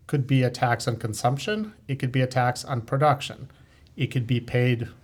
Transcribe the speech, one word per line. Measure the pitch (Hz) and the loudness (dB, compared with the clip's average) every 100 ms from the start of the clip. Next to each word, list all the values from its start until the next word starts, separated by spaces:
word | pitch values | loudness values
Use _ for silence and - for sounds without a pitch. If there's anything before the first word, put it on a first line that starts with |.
| - | -4
could | 143 120 | -2 2
be | 131 | 4
a | 123 | 4
tax | - 123 117 123 | 2 0 0 -2
on | 110 | -4
consumption. | 110 107 123 139 - 214 214 - - | -4 0 0 0 -2 -4 -4 -10 -8
It | 135 | -4
could | 131 | 0
be | 131 | 2
a | 127 | 2
tax | 127 123 123 | 2 0 -2
on | - 123 | -4 -6
production. | 113 135 151 143 - - - - - _ - - | -2 2 4 4 -2 -12 -16 -18 -20 _ -14 -4
It | 123 | -2
could | 127 113 | 0 0
be | 120 | -2
paid | - 123 123 117 113 - | 0 2 2 0 -4 -12